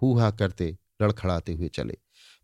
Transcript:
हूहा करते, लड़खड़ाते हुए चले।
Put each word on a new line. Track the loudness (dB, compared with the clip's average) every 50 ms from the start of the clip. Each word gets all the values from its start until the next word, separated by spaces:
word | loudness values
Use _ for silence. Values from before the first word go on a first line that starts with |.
हूहा | 2 2 4 4 4 4
करते, | 2 2 -2 -2 -2 -2 -4 -4 -6 -8 _ _ _ 0
लड़खड़ाते | 0 0 0 0 -2 -2 -2 -2 -2 -4 -4
हुए | -4 -4
चले। | -6 -4 -6 -6 -6 -8 -12 _ _ _ _ -20 -20 -20 _